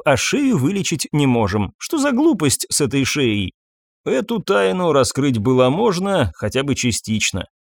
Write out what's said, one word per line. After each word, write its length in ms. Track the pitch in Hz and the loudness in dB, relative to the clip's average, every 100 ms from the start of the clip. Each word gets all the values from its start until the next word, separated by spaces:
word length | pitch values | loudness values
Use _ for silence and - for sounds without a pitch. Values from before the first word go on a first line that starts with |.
| - | 0
а 120 | 131 | 2
шею 400 | - 262 277 185 | 2 0 2 2
вылечить 500 | 135 196 165 160 - | 0 -2 -2 -4 -2
не 140 | 151 139 | 0 2
можем. 460 | 120 101 104 98 - | 2 2 0 -4 -8
Что 180 | - 311 | -6 -2
за 140 | 285 | 0
глупость 560 | 240 320 247 147 - - | 2 2 2 0 -2 -2
с 120 | - | -2
этой 240 | 135 139 131 | 0 0 -2
шеей?» 480 | 147 123 104 92 - _ _ _ _ 156 | 0 0 0 -4 -10 _ _ _ _ -4
«Эту 340 | 254 214 233 | -2 -2 -4
тайну 520 | - 202 190 185 175 | 0 2 2 2 2
раскрыть 480 | 139 127 - 143 117 | 2 2 0 0 0
было 300 | 110 127 127 | 2 4 4
можно, 640 | 160 226 175 196 190 95 - | 2 0 0 0 0 -2 -4
хотя 280 | 107 127 | -4 -2
бы 120 | 139 120 | -2 -2
частично. 720 | 123 110 - 107 - 98 - _ _ | -2 -4 -4 -2 -2 -4 -8 _ _